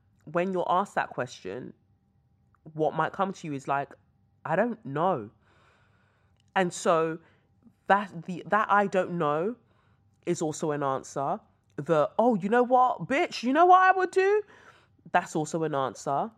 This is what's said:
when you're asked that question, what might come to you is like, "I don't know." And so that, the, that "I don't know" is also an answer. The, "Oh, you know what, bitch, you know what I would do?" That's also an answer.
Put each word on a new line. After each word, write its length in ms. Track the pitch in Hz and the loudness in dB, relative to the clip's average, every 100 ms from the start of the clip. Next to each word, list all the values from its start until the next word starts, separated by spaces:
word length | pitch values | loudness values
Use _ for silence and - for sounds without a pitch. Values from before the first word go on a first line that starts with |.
| _ _ - | _ _ -6
when 260 | 170 190 | -4 -2
you're 140 | 180 - | -2 0
asked 260 | 180 196 - | 0 0 -4
that 140 | - | -4
question, 640 | - 123 - 90 110 131 - _ _ _ _ _ _ _ _ 156 | -6 -8 -10 -12 -12 -14 -18 _ _ _ _ _ _ _ _ -16
what 200 | 151 156 | -4 -4
might 200 | 160 156 | -2 -4
come 180 | - 190 | -2 -4
to 140 | 185 160 | -4 -10
you 60 | |
is 140 | 139 143 | -10 -4
like, 260 | 139 139 - _ _ _ _ 139 | -4 -4 -12 _ _ _ _ -2
"I 100 | 165 | 0
don't 280 | 240 226 131 | 0 -4 -8
know." 440 | 139 185 156 107 _ _ _ _ _ _ _ _ _ _ _ _ 196 | -2 0 0 -6 _ _ _ _ _ _ _ _ _ _ _ _ -2
And 180 | 180 | -2
so 460 | - 202 165 165 160 - _ _ _ _ _ - | -2 0 2 0 -4 -14 _ _ _ _ _ 0
that, 380 | 196 202 165 160 | 0 0 -12 -10
the, 180 | 175 - | -12 -2
that 200 | 208 214 | -2 2
"I 180 | 202 202 | 2 2
don't 300 | 190 180 175 | 0 -2 -2
know" 380 | 151 147 196 247 _ _ _ _ _ _ - | 0 0 -4 -6 _ _ _ _ _ _ -6
is 160 | 170 | -2
also 300 | 156 151 160 | -4 -4 -4
an 120 | 147 | -2
answer. 560 | 139 135 - 147 139 202 - _ _ - | -2 -4 -6 -6 -4 -6 -10 _ _ -12
The, 320 | 147 160 147 - | 0 2 2 2
"Oh, 160 | 233 214 | 2 2
you 140 | 196 | 2
know 140 | 240 | 2
what, 440 | 240 254 254 - 165 | 4 4 4 2 -2
bitch, 340 | 277 359 - | 0 0 -2
you 100 | 240 | 0
know 120 | 285 359 | 4 8
what 160 | 370 | 8
I 100 | 370 381 | 8 4
would 140 | 370 | 2
do?" 300 | 381 381 415 415 - - - _ _ - | 2 2 0 -2 -16 -20 -20 _ _ -2
That's 240 | 180 175 165 | -2 -2 -4
also 280 | 151 165 | -4 -4
an 100 | 156 | -2
answer. 560 | 139 131 - 151 143 214 | -2 -4 -4 -4 -4 -4